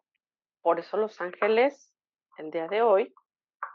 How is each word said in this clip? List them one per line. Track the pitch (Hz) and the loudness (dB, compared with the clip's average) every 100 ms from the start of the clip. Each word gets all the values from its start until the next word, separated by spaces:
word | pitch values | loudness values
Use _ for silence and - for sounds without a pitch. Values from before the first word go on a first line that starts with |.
| _ _ _ _ _ _ | _ _ _ _ _ _
por | 170 170 | -2 -2
eso | 170 190 | -2 -4
los | 214 - | -4 -6
ángeles, | 180 - 208 220 269 277 _ _ _ _ _ - | -12 -2 0 2 2 -2 _ _ _ _ _ -16
el | 156 | -10
día | 165 165 | -8 -4
de | 202 | 0
hoy, | 233 196 247 - _ _ _ _ - | 4 4 2 -8 _ _ _ _ -14